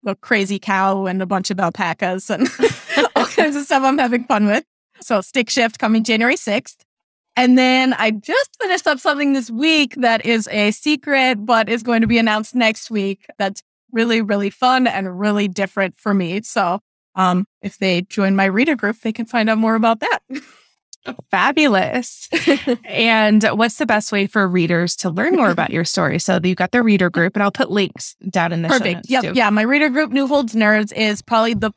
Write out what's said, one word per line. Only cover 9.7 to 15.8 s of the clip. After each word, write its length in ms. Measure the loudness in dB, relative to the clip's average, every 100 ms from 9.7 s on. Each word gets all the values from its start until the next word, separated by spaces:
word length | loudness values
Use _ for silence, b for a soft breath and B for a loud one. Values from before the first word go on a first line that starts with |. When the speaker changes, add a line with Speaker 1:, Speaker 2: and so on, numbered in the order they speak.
| 2 0 0
Speaker 1:
that 280 | 0 0
is 240 | 0 -2 0
a 180 | 0 0
secret, 760 | 0 -2 -2 0 0 2 0 0
but 200 | 0 2
is 120 | -4
going 200 | 0 0
to 60 | 2
be 120 | 2
announced 340 | 2 0 -2
next 380 | 0 0 0 -6
week. 340 | -4 -4 -6 -12 -6
That's 240 | -6 -6 _ _ _
really, 300 | -2 0 0
really 300 | 0 -2 -2
fun 340 | 0 2 4 2
and 340 | -2 -6 -4
really 280 | -2 0 -2
different 500 | -2 -4 -2